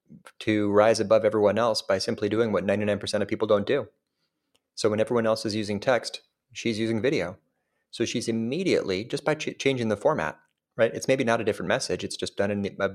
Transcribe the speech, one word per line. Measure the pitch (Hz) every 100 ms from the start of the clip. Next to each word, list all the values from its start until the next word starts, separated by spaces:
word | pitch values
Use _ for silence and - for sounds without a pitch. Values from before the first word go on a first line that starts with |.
| _ - - -
to | - 107 104
rise | 101 107 110
above | 101 110
everyone | 107 107 104 101
else | 117 107
by | - 98
simply | - 113 104
doing | 110 117
what | 98
ninety-nine | 98 101 104 98
percent | 101 104
of | 98
people | 107 107
don't | 104 104
do. | 135 113 _ _ _ _ _ _ _ _
So | - 110
when | 107
everyone | 110 120 113
else | 110 113
is |
using | 104 104 101
text, | 135 120 - - _ _ _
she's | - 117 107
using | 113 113
video. | 117 147 87 98 _ _ _ _ _
So | -
she's | 110 123 107
immediately, | 113 113 151 180 101 - 95
just | 123 143
by | - 151
ch-, | - -
changing | 139 135 110
the | 104
format, | 147 147 78 - _ _ _ -
right? | 117
It's | - -
maybe | 131
not | 117 117
a |
different | 107 98 90
message. | 120 - 87
It's | 98 -
just | - -
done | 101
in | 101
the, | 101 -
uh, | 98